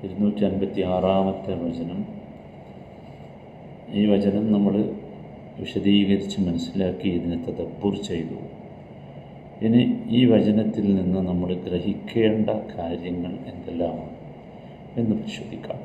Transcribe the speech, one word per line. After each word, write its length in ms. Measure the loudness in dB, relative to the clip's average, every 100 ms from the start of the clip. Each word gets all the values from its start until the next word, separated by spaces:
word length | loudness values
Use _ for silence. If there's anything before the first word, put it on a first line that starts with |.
| -8
ഇരുന്നൂറ്റി 360 | 0 0 2 0
അൻപത്തി 320 | 2 -2 0 0
ആറാമത്തെ 580 | 2 4 4 4 0 -4 -4
വചനം. 380 | -4 -4 -6 -6 -8 -10 -16 -18 -18 -18 -18 -18 -18 -18 -18 -18 -18 -18 -20 -20 -18 -18 -4 2
ഈ 40 | 6
വചനം 320 | 6 4 2 4
നമ്മൾ 200 | 4 6 4 0 -2 -12 -16 -16 -16 -18 -12
വിശദീകരിച്ച് 800 | -6 0 4 6 6 2 0 -2 0
മനസ്സിലാക്കി 640 | 0 -4 -2 -2 0 0 0
ഇതിനെ 200 | 0 -4
തദബ്ബുർ 500 | -4 -6 -6 -2 -2 -2 -4
ചെയ്തു. 300 | -4 -4 -8 -12 -14 -18 -18 -18 -18 -16 -16 -16 -18 -18 -2 6
ഇനി 160 | 6 6 2 2 6
ഈ 20 | 8
വചനത്തിൽ 540 | 8 8 4 2 0 2 4
നിന്ന് 240 | 4 2 2
നമ്മൾ 220 | 0 0 -2 -2
ഗ്രഹിക്കേണ്ട 840 | -2 -2 -4 -2 4 4 4 2 0 -4
കാര്യങ്ങൾ 580 | -6 -4 -4 -4 -4 -4 -6 -10
എന്തെല്ലാമാണ് 600 | -10 -8 -2 -2 -2 -10 -14 -16 -16 -18 -18 -18 -18 -10 -2
എന്ന് 140 | 0 0
പരിശോധിക്കാം. 600 | -2 -10 -10 -12 -8 -8